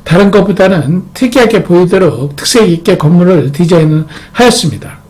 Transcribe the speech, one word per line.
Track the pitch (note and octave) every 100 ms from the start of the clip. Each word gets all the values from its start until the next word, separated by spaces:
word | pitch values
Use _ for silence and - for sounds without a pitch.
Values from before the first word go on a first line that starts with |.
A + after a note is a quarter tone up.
다른 | - E3+ G3+
것보다는 | G3+ F#3+ F3+ F#3+ F3+ C3 F3+ -
특이하게 | - B3 C4 A3+ G3+
보이도록 | - F3 F3+ F#3+ E3+ A#2 C#3+ -
특색 | - A#3 F#3+
있게 | E3 - F3+
건물을 | D3 F3 F3+ F3 C#3
디자인하였습니다. | C#3+ E3+ E3+ D#3 D#3 D3+ - - - B3 A3+ D#3+ G2+ - -